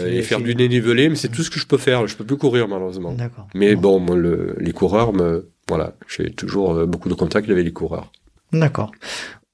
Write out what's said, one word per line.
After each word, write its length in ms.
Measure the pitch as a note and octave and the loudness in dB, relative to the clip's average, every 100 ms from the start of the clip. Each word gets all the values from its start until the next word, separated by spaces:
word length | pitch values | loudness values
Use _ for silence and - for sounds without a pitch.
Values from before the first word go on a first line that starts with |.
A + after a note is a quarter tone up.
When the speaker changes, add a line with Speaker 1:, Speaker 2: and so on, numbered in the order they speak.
Speaker 1:
C'est, 120 | F2+ F2+ | -4 -2
Speaker 2:
et 60 | |
faire 160 | A2+ A#2 | -2 -2
Speaker 1:
c'est 40 | |
Speaker 2:
du 120 | A#2+ A#2+ | 0 2
dénivelé, 520 | B2 B2 A2+ A#2+ D#3 | 2 2 2 4 2
mais 80 | D#3 | 2
c'est 140 | B2 | -4
Speaker 1:
Mhm. 60 | A#2+ | -4
Speaker 2:
tout 60 | |
ce 60 | D#3+ | -6
que 100 | D3+ | -6
je 80 | - | 0
peux 100 | C3 | 0
faire. 280 | - B2 G#2 | 2 0 0
Je 120 | - | -6
peux 80 | G#2+ | -6
plus 100 | C#3+ | 0
courir, 300 | C#3+ A#2+ G#2+ | 2 2 0
malheureusement. 460 | G2 F#2 F#2 E2+ | -4 -6 -6 -8
Speaker 1:
D'accord. 340 | A#2+ A#2+ A2+ G2+ F#2 | -6 -8 -10 -8 2
Speaker 2:
Mais 200 | G2+ G2 | 4 6
Speaker 1:
Bon. 220 | G2 F#2+ | 6 4
Speaker 2:
bon, 20 | |
moi, 160 | F2 F2+ | 4 2
le, 400 | E2+ E2 - - | 2 0 -2 -4
les 140 | E2+ | -4
coureurs 400 | - F2 G#2 A#2 | 0 2 4 2
me, 340 | F#2+ E2+ E2 - _ - | 2 2 0 -4 _ -4
voilà, 240 | E2 D#2+ - - | -2 -4 -8 -14
j'ai 220 | - D#2+ | -8 -6
toujours, 420 | - F#2+ G2+ F#2+ E2 | -6 -6 0 0 2
euh, 100 | E2 | 0
beaucoup 220 | E2+ F#2 | -2 -4
de 60 | |
contacts 360 | F2+ E2+ G#2+ G#2+ | -2 0 0 2
avec 140 | F2+ | 0
les 80 | E2+ | 0
coureurs. 400 | - E2 - - _ _ _ - | -4 -6 -8 -10 _ _ _ -4
Speaker 1:
D'accord. 400 | D#3+ D3+ - G#2+ - - - - - _ | 2 2 0 -6 -8 -14 -12 -12 -18 _